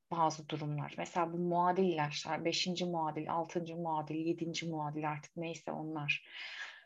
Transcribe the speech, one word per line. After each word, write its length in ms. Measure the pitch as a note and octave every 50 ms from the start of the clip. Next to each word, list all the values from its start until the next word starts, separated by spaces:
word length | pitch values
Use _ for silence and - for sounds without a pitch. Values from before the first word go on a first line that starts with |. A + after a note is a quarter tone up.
| _ -
bazı 380 | E3+ E3+ E3 D#3 D3+ D3+ D3+ -
durumlar. 460 | D#3 D3 D3+ D3 D3 D3 C#3 C#3 - -
Mesela 360 | E3+ - - F#3 E3+ E3 E3
bu 40 | E3+
muadil 460 | F3 F3 E3+ F3 F3 F3+ F3+ F#3 F#3+
ilaçlar, 640 | F#3 E3+ D#3 D3 D3 D3 - - D#3 D#3+ D3+ D#3+
beşinci 400 | E3 D#3+ - - F#3 F3 E3+ F3+
muadil, 480 | F3+ F3 E3 D#3+ D#3 D#3 D#3 D#3 D3+ D#3
altıncı 420 | E3+ E3 D#3+ - F3+ E3 D#3+ E3
muadil, 400 | E3+ E3+ E3 D#3+ D#3 D3+ D3+ D#3
yedinci 540 | D#3+ D#3+ E3 E3+ E3+ E3+ E3 D#3+ - E3 E3
muadil 400 | E3 D#3 D3+ D3 D3+ D#3 D3+ D3+
artık 200 | D3+ D3 D3 - -
neyse 360 | F3 E3 E3 E3 D#3 - -
onlar. 560 | D#3 D3+ D#3 D#3 D#3 D3+ D3 D3 - - - - - - - - - - - - - - -